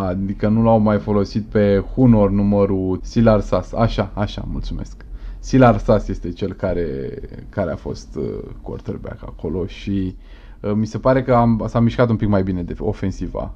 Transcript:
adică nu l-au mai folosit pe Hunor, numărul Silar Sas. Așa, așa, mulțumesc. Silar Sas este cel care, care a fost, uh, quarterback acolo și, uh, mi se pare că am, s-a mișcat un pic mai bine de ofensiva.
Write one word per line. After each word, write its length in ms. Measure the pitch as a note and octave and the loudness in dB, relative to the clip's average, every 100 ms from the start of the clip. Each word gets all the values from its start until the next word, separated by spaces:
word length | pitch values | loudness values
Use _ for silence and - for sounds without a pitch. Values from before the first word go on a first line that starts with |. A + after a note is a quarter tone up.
| F#2+ | -2
adică 420 | F#2 G2 G2+ G#2+ | -2 -4 -2 2
nu 140 | A2 | 4
l-au 160 | A2+ A2+ | 4 4
mai 200 | G#2+ G#2 | 4 2
folosit 460 | A2 G#2 G2 A2+ G2+ | 2 0 0 -2 -2
pe 380 | G#2+ G2+ G2 - | 2 4 2 0
Hunor, 360 | - B2+ A2 G2+ | 4 6 6 4
numărul 680 | G2 G2+ G2+ G2+ F#2+ F#2 F#2 | 2 2 4 2 2 -2 -4
Silar 380 | - A#2+ A2+ G#2 | -2 4 6 4
Sas. 320 | - F#2+ - | 2 -2 -2
Așa, 380 | - A2+ - F#2+ | 0 0 0 -4
așa, 280 | F#2+ G#2 - - | -2 -4 -6 -8
mulțumesc. 520 | - - - - - - - - - | -6 -6 -8 -10 -14 -16 -14 -12 -12
Silar 400 | - C3 B2 G#2 | 2 6 6 6
Sas 300 | - G#2 - | 4 2 0
este 240 | F#2 F2+ | -6 -8
cel 200 | F2 F#2+ | -6 -6
care, 640 | - F#2+ F2 E2 C2+ B1+ - - - - | -4 -2 -2 -2 -4 -8 -10 -14 -16 -10
care 220 | - E2+ | -4 -4
a 60 | - | -4
fost, 380 | - - - - | -8 -10 -10 -8
uh, 80 | B1+ G1+ - - | -6 -8 -12 -14
quarterback 600 | F#2+ - - - - - | -12 -12 -10 -10 -10 -14
acolo 440 | - - E2+ F2+ F#2+ | -14 -10 -6 -6 -6
și, 500 | - G2+ G2 F#2 - - - - - | -8 -4 -4 -4 -8 -16 -20 -20 -8
uh, 120 | G2+ | -4
mi 120 | G#2 G#2+ | -2 -2
se 120 | A2 | 0
pare 240 | C3 C3 | 2 2
că 120 | C3 | 4
am, 300 | A#2+ A#2 A2 G#2+ | 4 4 2 0
s-a 140 | A#2 | 2
mișcat 280 | A#2 A2+ A#2+ | 2 4 2
un 80 | G#2 | 2
pic 120 | G#2 | 2
mai 140 | G2 | 2
bine 200 | F#2+ F2+ | 2 -2
de 120 | E2+ - | -4 -6
ofensiva. 720 | - - G2 - F2 A#1 F#2+ | -4 -4 -4 -4 -6 -8 -8